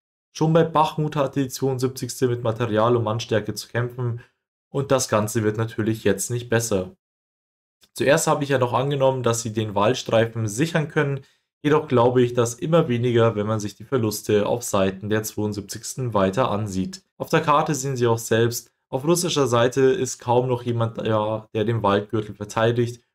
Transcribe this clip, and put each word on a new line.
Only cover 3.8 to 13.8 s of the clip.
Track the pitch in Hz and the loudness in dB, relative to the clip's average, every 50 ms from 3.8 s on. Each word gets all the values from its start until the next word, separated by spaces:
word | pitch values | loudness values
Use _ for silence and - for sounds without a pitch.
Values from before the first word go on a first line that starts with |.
| 123 120 120 127 123 120 117 117 - _ _ _ _ _ _ _ _ _ | -4 -4 -6 -6 -6 -6 -6 -8 -12 _ _ _ _ _ _ _ _ _
und | - 139 135 - | -6 -4 0 0
das | 139 127 - - | 0 0 2 2
Ganze | 120 107 107 110 - 117 | 0 0 0 0 0 0
wird | 107 107 107 | 0 0 0
natürlich | 113 113 113 - - 107 110 110 110 - | -2 -4 -4 -4 -2 -2 -2 -2 0 0
jetzt | 104 95 95 - - | 0 0 0 -2 -6
nicht | 120 120 117 - | -6 -6 -4 -2
besser. | 113 113 113 - - 92 92 92 - _ _ _ _ _ _ _ _ _ _ _ _ _ _ _ _ _ _ _ - | -2 0 0 0 -2 -2 -2 -6 -10 _ _ _ _ _ _ _ _ _ _ _ _ _ _ _ _ _ _ _ -8
Zuerst | - - 127 147 165 - 160 | -2 2 2 2 4 2 2
habe | 151 139 143 | 0 0 0
ich | 135 | 0
ja | 139 123 | 0 0
noch | 123 110 | 0 0
angenommen, | 113 120 131 143 143 135 135 135 131 127 120 | 0 0 0 0 0 2 2 2 2 2 0
dass | 120 117 117 | 0 0 0
sie | - 113 | -2 -4
den | 107 113 107 110 98 | -4 -4 -4 -2 0
Waldstreifen | 98 101 113 131 - - - 117 110 113 113 113 117 110 | 2 2 2 2 0 -2 0 2 2 2 2 0 -4 -4
sichern | 104 98 117 160 165 170 160 147 | -2 -2 -2 -2 0 0 -2 -2
können, | - - 156 147 139 139 135 - _ _ _ _ _ _ _ - | -2 -2 -2 0 0 -2 -6 -10 _ _ _ _ _ _ _ 0
jedoch | 147 151 151 151 | 2 2 2 2
glaube | - 127 117 117 127 123 127 | 2 4 4 4 4 4 4
ich | 123 120 | 4 4
das | 120 123 117 117 - | 2 0 0 -2 -2
immer | - 170 156 165 165 147 127 | -6 -2 2 2 4 4 2
weniger, | 120 117 120 123 117 117 117 113 101 | 0 0 0 2 4 4 4 4 2
wenn | 104 104 | 0 -2
man | 110 110 107 | -2 -2 -2
sich | 101 101 - | -4 -6 -10
die | - | -12